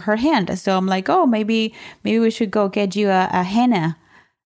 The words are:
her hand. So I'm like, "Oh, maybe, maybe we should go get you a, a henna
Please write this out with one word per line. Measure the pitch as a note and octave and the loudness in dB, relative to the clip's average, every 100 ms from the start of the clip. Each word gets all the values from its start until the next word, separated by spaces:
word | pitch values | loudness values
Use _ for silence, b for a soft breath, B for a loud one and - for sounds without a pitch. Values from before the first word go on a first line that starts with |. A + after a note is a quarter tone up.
| G#3 | -2
her | G#3+ | 0
hand. | C#4+ C#4 F3+ F3+ | 2 0 -2 -4
So | - F#3+ | -2 0
I'm | F#3 | 0
like, | F#3+ F#3+ | -2 0
"Oh, | F4+ D#4 | 2 2
maybe, | G#3+ G#3+ A3+ A3 B B B | 0 0 0 -2 B B B
maybe | G#3 A3+ | -2 2
we | A3+ | 0
should | A3+ A3 | 0 -2
go | G#3+ G3 | 0 0
get | G#3 G3+ G3 | 0 -2 0
you | G3+ | 0
a, | F#3 F#3 | 2 0
a | F3+ | -2
henna | F3+ G#3+ B3 G#3 D#3+ D#3+ b b b b | 0 2 2 2 0 -4 b b b b